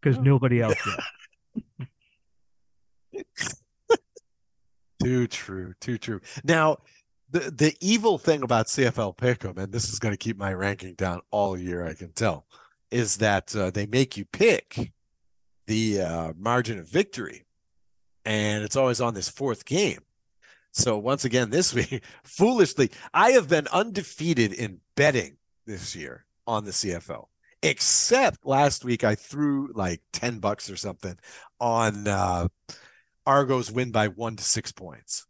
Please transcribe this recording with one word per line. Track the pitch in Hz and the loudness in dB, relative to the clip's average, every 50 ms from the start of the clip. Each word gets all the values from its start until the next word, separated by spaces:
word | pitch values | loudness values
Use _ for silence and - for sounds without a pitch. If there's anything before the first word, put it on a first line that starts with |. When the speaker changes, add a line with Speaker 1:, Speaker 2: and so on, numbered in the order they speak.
| - | 4
Speaker 1:
'Cause | 147 131 | 2 2
Speaker 2:
No. | 113 127 | 4 6
Speaker 1:
nobody | 135 139 131 131 131 123 120 | 6 6 6 4 4 2 2
else | 117 110 113 - - | 2 2 0 0 -2
Speaker 2:
<laughs> | - - - - - - - - - _ _ _ _ _ - - _ _ _ 131 - _ _ _ _ _ _ _ _ _ _ _ _ _ _ _ _ _ _ _ _ _ _ _ _ - | -6 -6 -6 -10 -12 -14 -18 -20 -20 _ _ _ _ _ -12 -12 _ _ _ -14 -14 _ _ _ _ _ _ _ _ _ _ _ _ _ _ _ _ _ _ _ _ _ _ _ _ -14
Speaker 1:
will. | 403 - _ _ - - - - - _ _ _ _ _ _ 453 - _ _ _ - _ _ _ _ _ _ _ _ _ _ _ _ _ _ _ _ - | -14 -14 _ _ -8 -8 -8 -8 -10 _ _ _ _ _ _ 0 0 _ _ _ -20 _ _ _ _ _ _ _ _ _ _ _ _ _ _ _ _ -2
Speaker 2:
Too | 123 127 127 123 | 0 0 0 0
true, | 113 - - - - 95 95 92 90 90 _ | -2 -4 -10 -10 -10 -10 -10 -10 -12 -14 _
too | - - 123 110 | -8 -8 -8 -8
true. | - - 113 95 _ - - - - | -6 -8 -8 -8 _ -14 -18 -12 -2
Now, | - 170 160 156 156 151 - _ _ _ _ _ _ _ _ _ _ | 0 2 4 4 2 2 0 _ _ _ _ _ _ _ _ _ _
the, | 131 170 143 - | -4 -2 -2 -2
the | 165 113 147 156 156 _ | -2 2 2 2 2 _
evil | - 185 220 233 208 226 196 | 0 2 2 2 4 2 0
thing | 147 - - 160 147 135 | 2 2 2 2 2 2
about | 120 123 113 110 - | 0 2 2 2 0
C | - - 135 | 2 2 2
F | 120 110 - | 2 2 0
L | 113 98 90 | -4 -4 -4
Pick'em, | - - 123 123 - - 95 90 90 | -2 0 0 0 0 -4 -10 -8 -8
and | 95 95 98 | -8 -6 -4
this | 120 113 - 104 | -4 -4 -4 -4
is | 101 | -4
gonna | - 110 101 | -4 -4 -4
keep | 95 - 107 113 98 | -4 -4 -6 -6 -4
my | 101 98 95 | -4 -4 -4
ranking | 92 95 101 101 92 - 95 87 | -2 -2 -2 -4 -4 -8 -16 -8
down | 82 95 92 87 90 - _ | -4 -4 -4 -4 -6 -8 _
all | - 104 101 98 95 90 | -2 0 0 0 -2 -4
year, | 90 90 87 87 87 | -6 -6 -4 -4 -6
I | 82 - | -6 -8
can | - 92 85 - | -10 -14 -12 -6
tell, | - 113 107 85 71 - _ _ - - _ _ _ _ _ | -2 -2 -2 -2 -2 -8 _ _ -20 -20 _ _ _ _ _
is | - 120 117 104 - - | -2 -2 0 0 0 2
that, | 113 107 101 98 - - - | 2 4 2 2 0 -2 -4
uh, | 107 98 92 | -2 -2 -2
they | 92 104 101 | -2 -4 -4
make | 104 107 127 139 127 - | 0 2 0 0 0 -2
you | - 101 | -12 -12
pick | _ - - 208 233 196 - - _ - - - - _ _ _ _ _ _ _ _ _ _ _ _ _ _ _ | _ -4 2 2 4 4 2 -2 _ -10 -10 -10 -10 _ _ _ _ _ _ _ _ _ _ _ _ _ _ _
the, | - 110 110 113 110 104 98 | -2 0 0 0 0 0 0
uh, | 92 85 82 82 82 82 80 82 | -2 -2 -2 -4 -6 -6 -8 -6
margin | 95 113 120 123 120 110 117 98 | -2 0 0 2 0 -2 -6 -10
of | 82 78 | -10 -4
victory, | 95 160 208 196 - - 110 78 - - _ _ _ _ _ _ _ _ _ _ _ _ _ _ _ _ _ | 0 0 0 0 -2 -10 -10 -10 -12 -16 _ _ _ _ _ _ _ _ _ _ _ _ _ _ _ _ _
and | 113 107 107 107 107 104 107 104 | -2 -2 0 0 0 0 -2 -4
it's | 101 - | -2 0
always | 135 135 127 123 - | 2 2 2 2 0
on | 127 120 107 | 0 -2 -2
this | 98 92 - | -4 -8 -8
fourth | - - 139 139 113 - - | -8 -4 -4 -4 -4 -4 -6
game. | - 139 170 208 165 87 - _ _ _ _ _ _ _ _ _ _ - _ _ _ _ | -4 0 0 2 0 -2 -4 _ _ _ _ _ _ _ _ _ _ -20 _ _ _ _
So | - - 123 110 | 0 2 2 2
once | 104 104 120 135 139 - | 0 0 -2 -2 0 0
again, | 131 113 127 123 107 | 0 2 2 2 2
this | 110 160 180 - - | 2 2 2 2 2
<laughs> | |
week, | 123 - - - 123 - - - - _ | 0 -2 -2 -4 -10 -10 -12 -20 -20 _
foolishly, | - - - 175 226 254 240 190 151 - - 135 110 - - - - _ | -16 0 2 4 4 6 6 4 4 4 2 2 2 2 -8 -20 -2 _
I | 160 190 233 254 | 4 6 8 6
have | 254 190 135 | 6 6 6
been | 165 160 147 - | 2 2 2 2
undefeated | - 175 208 233 202 196 175 - - - 151 170 165 123 117 104 95 | 0 0 0 0 -2 -6 -6 -6 -8 -4 0 0 2 2 2 0 0
in | - 117 104 92 90 _ _ _ | -4 -8 -8 -8 -14 _ _ _
betting | - 143 151 143 123 90 71 71 _ _ _ _ _ _ | 2 2 4 4 2 -2 -4 -10 _ _ _ _ _ _
this | - 107 92 90 - - | -12 -12 -10 -10 -10 -10
year | 90 78 67 60 - _ _ _ _ _ | -10 -12 -14 -14 -16 _ _ _ _ _
on | - 117 107 104 | -4 -4 -4 -4
the | 101 90 | -4 -4
C | - - 101 87 | -4 -2 -2 -4
F | 85 - - | -6 -6 -10
L, | 80 57 - _ _ _ _ _ _ _ - | -12 -12 -12 _ _ _ _ _ _ _ 0
except | 156 143 - - - - - - - 233 254 262 202 - - _ | 0 0 2 2 2 4 4 4 4 4 4 4 4 2 0 _
last | 139 135 135 147 143 - - - | 0 4 4 4 4 4 0 -2
week | 123 120 113 - | -2 -2 2 2
I | 110 107 | 2 2
threw, | 107 - - - 143 147 147 143 139 139 139 - | 0 -4 -12 -6 -2 -2 0 0 -2 -4 -6 -4
like, | 110 95 90 87 82 _ _ - | -2 -2 -2 -2 -4 _ _ -8
ten | - - 120 117 110 | -4 -4 -4 -6 -2
bucks | 92 104 104 - - - | -2 -4 -4 -4 -6 -12
or | 98 | -10
something | 90 - 104 90 82 - 95 90 - _ - - - - - _ _ | -8 -8 -8 -10 -8 -10 -10 -10 -10 _ -20 -20 -20 -20 -20 _ _
on, | 123 120 113 117 117 110 104 104 104 104 | -2 0 0 2 2 2 0 0 -2 -2
uh, | 101 98 92 92 90 90 87 90 _ _ _ _ - - - - _ _ _ _ _ _ _ | 0 0 0 0 0 0 -2 -2 _ _ _ _ -20 -20 -20 -20 _ _ _ _ _ _ _
Argos | - 135 139 139 127 135 127 120 98 107 | 2 4 4 4 2 0 0 -2 -2 -2
win | 120 127 120 | -4 -4 0
by | 113 110 107 104 | 2 2 2 0
one | 90 95 117 113 110 | 0 -4 -8 -8 -6
to | 104 98 | -4 0
six | - - 113 - - | 0 0 0 -2 -8
points. | - - 95 87 71 57 _ - - - - _ | -14 -14 -16 -16 -16 -18 _ -10 -10 -10 -10 _